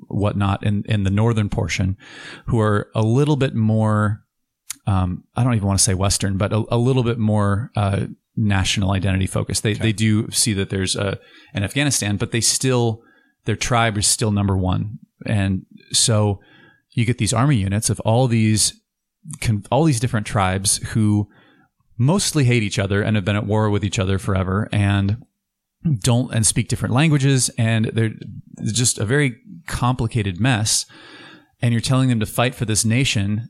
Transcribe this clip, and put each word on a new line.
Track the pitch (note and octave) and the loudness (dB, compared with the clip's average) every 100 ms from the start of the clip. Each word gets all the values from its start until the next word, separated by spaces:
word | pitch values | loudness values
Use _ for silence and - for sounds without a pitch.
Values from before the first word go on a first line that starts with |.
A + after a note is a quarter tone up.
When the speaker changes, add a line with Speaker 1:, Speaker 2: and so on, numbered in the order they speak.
| - | -8
Speaker 1:
whatnot | - G2 G2+ G2+ G2 | -2 -2 0 -2 -2
in, | G#2 G2+ - | -2 -2 -2
in | G#2+ | 0
the | F#2+ | 0
northern | G2+ A2+ A2 G2+ | 2 2 2 0
portion | - F#2+ - F#2+ G2 - - - - - | -2 -4 -2 -2 -4 -10 -20 -20 -12 -2
who | A#2 | 0
are | G#2+ G#2 - | 2 0 -2
a | A2+ | -2
little | A2 A#2+ D3 D3 | 2 2 2 2
bit | C3 A#2 | 0 2
more, | A2 A2 G#2+ G#2+ G#2+ G#2+ _ _ _ _ - - - | 2 2 2 2 0 -2 _ _ _ _ -20 -8 -2
um, | F#2+ F2+ F2+ - - | 0 0 -4 -8 -2
I | |
don't | B2 A#2 | 0 2
even | G2 | 2
wanna | G2 | 2
say | - F#2+ | 2 0
Western, | F#2+ - G2 F#2+ | 0 -2 -2 -2
but | G2 | 0
a, | G#2+ - | -2 -2
a | A#2+ | 0
little | A#2+ C3+ | 2 0
bit | A#2 A2+ | 0 0
more, | G#2+ G#2+ G2+ G2+ - - | 0 2 2 0 -2 -2
uh, | G2+ G2 - - _ - | -2 -2 -4 -10 _ -2
national | G#2+ G2 G2 - F#2+ | 0 0 0 0 0
identity | G2 G2 F#2 F#2+ | 0 0 0 -2
focused. | - G#2+ - | -4 -4 -4
They, | A2+ | -2
Speaker 2:
Okay. | G#2 | 0
Speaker 1:
they | A2 | -2
do | G2+ A2 G#2+ - | 0 2 2 0
see | - - | -2 -2
that | G2 G2 | -2 -2
there's | G2 F#2 - | -2 -4 -2
a, | G2+ G2 - - - - | -4 -6 -10 -20 -12 -6
an | |
Afghanistan, | G2+ C#3 D3 - G#2 G#2 | -4 0 0 0 -2 -2
but | B2 | -2
they | A#2 | -2
still, | A2 - C3 B2+ A#2+ A2 _ _ _ _ - | -2 0 0 2 2 -2 _ _ _ _ -6
their | G#2 | -4
tribe | - A#2+ A#2 G#2+ | 0 2 2 0
is | G2+ | 0
still | - A2+ | 0 0
number | G2+ G2+ F#2+ | 2 2 2
one. | F#2 G2+ G#2+ A2 - _ - | 0 0 -4 -8 -16 _ -4
And | G#2+ G2 F#2+ - - - | 0 0 -2 -6 -18 -8
so | - - G#2+ G#2+ G2 - - - _ _ | -2 2 2 2 0 -8 -20 -20 _ _
you | - A2 | -2 -2
get | A#2 | 0
these | G2+ | 0
army | A2 C#3 C3 | 2 2 2
units | G2 G2+ - | 2 0 0
of | G#2+ | -2
all | - A2+ C3 | 0 2 2
these, | A2+ A2 G#2+ - - _ _ _ _ - - | 4 4 2 0 -4 _ _ _ _ -18 -6
con-, | - G#2+ - | -2 -2 0
all | B2 E3 | 2 2
these | B2 | 2
different | B2+ A2+ G#2 | 0 -2 -2
tribes | - F#2 F#2+ G2 - - | 0 0 0 -2 -4 -2
who | A#2 G#2+ G#2 G#2 _ _ _ _ _ _ - | 0 2 2 -2 _ _ _ _ _ _ -2
mostly | B2 G3 - D#3 | 0 2 0 2
hate | B2+ A#2+ | 4 4
each | G#2 - | 2 0
other | G2+ G2+ | 0 0
and | G#2 G#2+ | 0 0
have | G2 | 0
been | G#2 | -2
at | G#2+ | 0
war | G#2+ A2 | 0 2
with | G#2 | 0
each | G2+ - | 0 -2
other | F#2+ F#2+ | 0 0
forever | - F#2+ F#2 F#2+ G#2+ | 0 -2 0 -2 0
and | G#2 G2+ G2+ G2 A2+ - _ _ _ _ _ - A#2+ | 0 2 2 2 -2 -6 _ _ _ _ _ -2 0
don't, | G#2+ A#2+ B2+ | 2 0 0
and | A2+ A2 | 0 0
speak | - A#2 | 0 -2
different | A2 G#2 | -2 0
languages. | A2+ D#3+ D3 C3+ C3+ B2 - | 2 2 4 2 2 0 -2
And | A2+ A2+ A2 | 0 0 0
they're | A2 A2+ - - - - - - | 0 -2 -4 -14 -16 -18 -10 -6
just | G#2 B2 - | -2 -2 -2
a | G#2 | 0
very | C#3 C#3+ A2+ - F2 - | 0 0 -4 -14 -20 -12
complicated | - B2 B2+ A#2 A#2+ G2 F2+ | -4 -2 0 -2 -2 -2 -2
mess. | A#2+ A#2 A2 - - - - - - - _ _ | 0 0 0 -2 -4 -12 -20 -20 -20 -20 _ _
And | A#2+ | 0
you're | A#2 | 0
telling | - C3 C3 | 0 2 2
them | A#2 | 0
to | G#2+ | -2
fight | - B2 | -2 -2
for | B2 A2 | -2 -2
this | G#2+ A2 | 0 2
nation | A2+ C3+ A2 G2 G#2+ A#2 | 2 0 0 -2 -4 -6